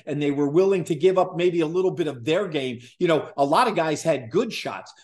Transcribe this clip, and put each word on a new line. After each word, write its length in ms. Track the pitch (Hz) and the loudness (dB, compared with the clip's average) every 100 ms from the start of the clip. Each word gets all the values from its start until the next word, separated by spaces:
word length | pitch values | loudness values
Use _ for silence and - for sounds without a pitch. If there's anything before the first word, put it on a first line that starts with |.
and 160 | - 143 | -8 -2
they 100 | 147 | 0
were 180 | 139 143 | 0 2
willing 360 | 156 196 196 | 4 4 2
to 100 | 160 | -2
give 220 | 151 180 185 | 2 2 4
up 200 | 175 160 | 0 2
maybe 240 | 180 170 | 0 2
a 60 | 156 | 0
little 260 | 175 185 | 0 0
bit 160 | 156 151 | 0 -4
of 160 | 127 | -4
their 240 | 117 170 196 | -2 0 0
game. 320 | 151 131 117 - - | -4 -6 -8 -12 -2
You 100 | 175 | 2
know, 220 | 156 - - | 2 0 -2
a 80 | |
lot 240 | 139 175 240 | 2 4 2
of 80 | 170 | 0
guys 260 | 160 151 | -2 -2
had 280 | 165 143 117 | -2 -2 0
good 220 | 170 240 | -2 -2
shots, 400 | - - 98 - - | -6 -10 -10 -16 -20